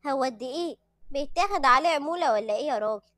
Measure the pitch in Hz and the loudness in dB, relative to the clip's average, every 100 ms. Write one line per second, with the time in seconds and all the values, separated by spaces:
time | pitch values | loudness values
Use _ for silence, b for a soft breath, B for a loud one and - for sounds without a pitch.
0 | 294 269 262 220 254 285 349 233 _ _ | -2 0 -2 -4 -8 -6 -6 -8 _ _
1 | - 277 285 - 392 392 269 254 330 311 | -8 -6 -4 -2 0 2 6 6 4 0
2 | 285 349 311 214 220 208 294 233 214 214 | -2 -2 0 0 0 -4 -2 -2 -2 -6
3 | _ | _